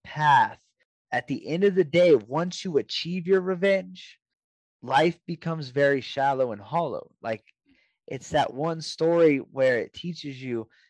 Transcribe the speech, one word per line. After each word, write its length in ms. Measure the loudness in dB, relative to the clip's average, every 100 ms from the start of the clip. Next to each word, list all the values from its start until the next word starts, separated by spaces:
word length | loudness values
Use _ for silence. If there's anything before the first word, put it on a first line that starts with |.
path, 560 | -14 0 4 6 4 -2 _ _ _ _ _
at 140 | -6 -4
the 180 | -8 -6
end 180 | 0
of 100 | 2
the 100 | 2
day, 300 | 2 4 6
once 480 | 6 4 -4 -4 -6
you 120 | -2 -2
achieve 500 | -2 -6 -6 -6 0
your 140 | 0
revenge, 800 | 0 -2 0 0 -2 -16 -20 -20 _ _ _ _ _ _
life 360 | 0 2 2 0 -10
becomes 440 | -10 -6 -8 -4
very 320 | 2 2 2
shallow 500 | -2 -2 0 0 -2
and 80 | -4
hollow. 500 | -6 -4 -4 -6 -12 _
Like, 220 | -8 -8 -10 _ _ _ _ _ -14
it's 240 | -12 -4
that 220 | -2 -2
one 280 | -2 -6 -6
story 580 | -10 -2 0 4 4 4
where 400 | -2 0 2 2
it 140 | -2
teaches 480 | -10 -12 -12 -12 -12
you 260 | -8 -8 -8 _ _